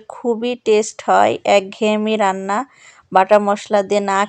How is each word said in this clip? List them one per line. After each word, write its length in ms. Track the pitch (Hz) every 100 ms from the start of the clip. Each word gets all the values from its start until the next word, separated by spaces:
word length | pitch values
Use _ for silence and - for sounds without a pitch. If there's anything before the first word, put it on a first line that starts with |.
| 214
খুবই 440 | - 240 226 240 247
টেস্ট 340 | - 214 214 -
হয়, 300 | - 190 208 - -
একঘেয়েমি 680 | 202 190 - 214 214 214 220
রান্না। 400 | 202 190 190 202 277 _ - _ -
বাটা 260 | 185 190 208
মশলা 420 | 202 208 - 208
দিয়ে 200 | 196 202
না 160 | 202 196